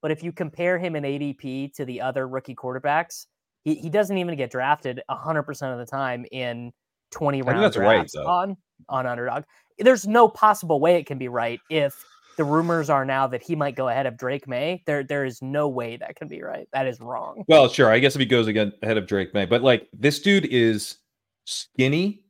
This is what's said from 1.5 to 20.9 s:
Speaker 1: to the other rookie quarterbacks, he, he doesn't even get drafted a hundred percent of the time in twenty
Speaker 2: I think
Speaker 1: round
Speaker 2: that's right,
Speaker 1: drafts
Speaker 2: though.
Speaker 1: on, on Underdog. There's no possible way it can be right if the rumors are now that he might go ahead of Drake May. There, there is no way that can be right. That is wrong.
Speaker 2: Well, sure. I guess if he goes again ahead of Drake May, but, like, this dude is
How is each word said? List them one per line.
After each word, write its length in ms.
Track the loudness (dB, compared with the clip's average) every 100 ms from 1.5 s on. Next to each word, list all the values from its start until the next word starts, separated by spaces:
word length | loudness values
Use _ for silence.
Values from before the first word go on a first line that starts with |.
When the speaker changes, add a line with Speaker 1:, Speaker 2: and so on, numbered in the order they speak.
| -8 -10 -8
Speaker 1:
to 100 | -10
the 160 | -6
other 260 | -4 -4 -6
rookie 260 | -8 -10 -12
quarterbacks, 720 | -10 -6 -2 -2 -2 -10 -20 _ _ _
he, 120 | -4 -4
he 140 | 0
doesn't 280 | 0 0 -2
even 180 | -4 -4
get 160 | -4
drafted 500 | -2 0 0 -2 -8 -8
a 80 | -8
hundred 280 | -2 -2
percent 280 | -4 -8 -8
of 80 | -8
the 60 | -8
time 400 | -6 -4 -6 -8
in 400 | -8 -6 -6 -12 _ _ _ _
twenty 280 | -2 -2 0
Speaker 2:
I 40 |
think 80 | 0
Speaker 1:
round 100 | 2
Speaker 2:
that's 140 | 2 4
right, 180 | 4 4
Speaker 1:
drafts 140 | 2 -6
Speaker 2:
though. 120 | -2
Speaker 1:
on, 300 | 0 -2 -8 _ _ -8
on 160 | -4 -4
Underdog. 380 | -4 -4 -6 -10 _ _ 2
There's 260 | 4 4 4
no 220 | 6 6
possible 540 | 6 2 2 0 2
way 140 | 4 2
it 80 | 0
can 120 | -8
be 120 | -6
right 320 | -4 -4 -6 _
if 340 | -2 -2 -4 -20 _ _ -4
the 80 |
rumors 460 | 0 2 2 0 2
are 160 | 0 2
now 220 | 0 0
that 140 | -4
he 120 | -6 -4
might 200 | -4 -2
go 100 | -2
ahead 180 | -2 -4
of 100 | -4
Drake 280 | -6 -6 -6
May. 380 | -6 -4 -6 -4
There, 200 | -4 -4
there 180 | -4
is 180 | -4 -6
no 280 | -6 -2 -2
way 260 | -2 -8 -10
that 200 | -14 -14
can 100 | -14
be 140 | -14
right. 240 | -12 -12 -8
That 120 | -4 -4
is 140 | -6
wrong. 460 | -10 -10 -10 -12 6
Speaker 2:
Well, 220 | 8 8
sure. 200 | 6 6
I 100 | 6
guess 140 | 4
if 60 | 2
he 60 | 2
goes 220 | 2 4
again 260 | 2 0 -2
ahead 160 | -2 -2
of 100 | 0
Drake 260 | -2 0
May, 120 | -2 2
but, 160 | 4
like, 260 | 4 4 0
this 260 | 0 0 2
dude 260 | 2 2 4
is 520 | 4 4 2 -6